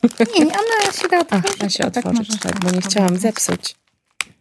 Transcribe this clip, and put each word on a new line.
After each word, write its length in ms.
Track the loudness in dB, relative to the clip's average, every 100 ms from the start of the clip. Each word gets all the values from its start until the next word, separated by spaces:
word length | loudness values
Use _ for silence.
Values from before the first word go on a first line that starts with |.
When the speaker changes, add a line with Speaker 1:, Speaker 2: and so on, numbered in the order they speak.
| 0 2 2 4
Speaker 1:
nie, 60 |
nie, 80 | 2
ona 400 | 2 0 0 0
się 160 | -2 0
da 80 | 2
Speaker 2:
A, 40 |
Speaker 1:
otworzyć, 380 | 2 0 0 -2
Speaker 2:
da 100 | -4
się 160 | -2
Speaker 1:
a 60 | -2
tak 160 | -2 0
Speaker 2:
otworzyć, 220 | -2 -2
Speaker 1:
można 220 | -4 -4
Speaker 2:
tak, 100 | -2
bo 60 | 0
nie 20 |
Speaker 1:
spróbować. 160 | 0 0
Speaker 2:
chciałam 240 | 2 2 2
zepsuć. 580 | -2 -2 -4 -4 -6 -14 _ _ _ -12 -12 _